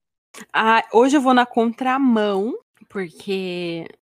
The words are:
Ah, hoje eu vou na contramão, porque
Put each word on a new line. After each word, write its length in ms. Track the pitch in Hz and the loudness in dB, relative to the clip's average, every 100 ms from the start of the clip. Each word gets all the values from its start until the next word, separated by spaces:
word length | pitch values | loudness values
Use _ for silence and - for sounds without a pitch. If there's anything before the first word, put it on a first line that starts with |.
| _ _ _ - - | _ _ _ -20 -8
Ah, 320 | - 220 226 - | -2 0 0 2
hoje 240 | 214 262 294 | 2 4 4
eu 60 | |
vou 100 | 254 | 4
na 120 | 247 247 | 2 2
contramão, 1080 | 240 233 226 254 262 269 220 208 196 214 427 - _ _ | 0 -2 -2 -4 0 2 2 0 -2 -4 -8 -14 _ _
porque 1000 | 202 175 170 - 190 185 180 175 165 165 - | -10 -10 -10 -8 -6 -6 -8 -8 -10 -12 -20